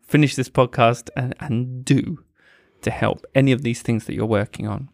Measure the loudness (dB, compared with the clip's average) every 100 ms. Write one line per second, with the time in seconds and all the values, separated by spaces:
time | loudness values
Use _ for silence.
0 | 0 4 4 0 0 0 2 2 2 2
1 | -6 -6 -6 -6 -4 -4 -4 -4 2 2
2 | 2 -8 _ _ _ _ _ _ -8 -2
3 | -2 -4 -2 2 4 2 0 -4 -4 -4
4 | -4 -4 0 0 -2 -6 -8 -8 -12